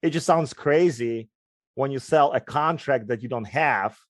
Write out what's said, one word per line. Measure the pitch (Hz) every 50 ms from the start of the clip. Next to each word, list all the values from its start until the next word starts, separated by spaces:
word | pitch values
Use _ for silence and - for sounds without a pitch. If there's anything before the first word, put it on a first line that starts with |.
It | - 165
just | 151 165 -
sounds | - 165 165 160 139 -
crazy | - - 147 143 156 175 175 147 117 120 117 117 113 113 110 _ _ _ _ _ _ _ _ _
when | - 135 139
you | 139 135
sell | - - - 156 143 143 143
a | 131
contract | - - 113 147 151 160 165 151 - - 139 127 113
that | 104 123 113
you | 110 123
don't | 127 120 110
have | 104 113 139 156 147 127 104 95 107 110 _ _